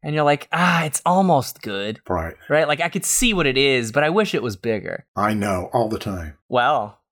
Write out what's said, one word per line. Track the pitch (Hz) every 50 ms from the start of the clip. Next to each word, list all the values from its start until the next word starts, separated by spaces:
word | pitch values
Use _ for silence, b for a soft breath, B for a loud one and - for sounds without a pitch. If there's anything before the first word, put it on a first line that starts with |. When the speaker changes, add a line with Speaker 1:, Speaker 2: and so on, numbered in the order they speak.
Speaker 1:
and | - 151 151
you're | 156 151
like, | 143 147 143 - _
"Ah, | - 165 175 180 175 165 160
it's | 156 - - -
almost | 170 - 190 196 185 165 139 117 - - -
good." | - 110 101 98 101 104 110 - _ -
Speaker 2:
Right. | 92 85 80 82 - _ - -
Speaker 1:
Right? | 139 151 160
Like, | 147 151 143
I | 165 175
could | - 190 -
see | - - - 254 240 214
what | 180 160
it | 139 127
is, | 131 139 139 135 127 117 110
but | 113 139 147
I | 151
wish | 170 214 214 208 -
it | 156
was | - 120 101
bigger. | 90 - 113 110 104 - - - - - _ _
Speaker 2:
I | 95 101 107 107
know, | 104 101 104 95 90 87 - -
all | 120 117 107
the | 110 95
time. | - 110 98 90 82 78 76 _ _
Speaker 1:
Well. | _ 120 123 120 135 151 131 107 104 - _ _ _